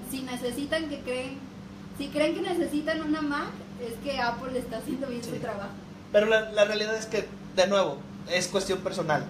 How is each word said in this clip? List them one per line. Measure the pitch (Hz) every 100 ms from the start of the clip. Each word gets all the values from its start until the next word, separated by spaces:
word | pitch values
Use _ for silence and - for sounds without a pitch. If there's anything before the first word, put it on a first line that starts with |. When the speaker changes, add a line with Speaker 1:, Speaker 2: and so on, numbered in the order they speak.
| -
Speaker 1:
si | 269
necesitan, | 254 247 254 247 285 320 311
que | 277
creen, | 247 254 262 269 - - - - - -
si | 277
creen | 294 311
que | 339
necesitan | 381 339 294 294 302 320
una | 302 311
Mac, | 294 285 349 - - -
es | 233 226
que | 285 262
Apple | 240 240 262 254
está | - 226
haciendo | 254 262 262
bien | 240
Speaker 2:
Sí. | -
Speaker 1:
su | -
trabajo. | - 202 151 - - - -
Speaker 2:
Pero | 208 214
la, | 220 214
la | 208
realidad | 208 208 214 220
es | -
que, | 214 - - -
de | 190 185
nuevo, | 196 165 139 - - -
es | 175 175
cuestión | 196 190 185
personal. | 190 180 156 143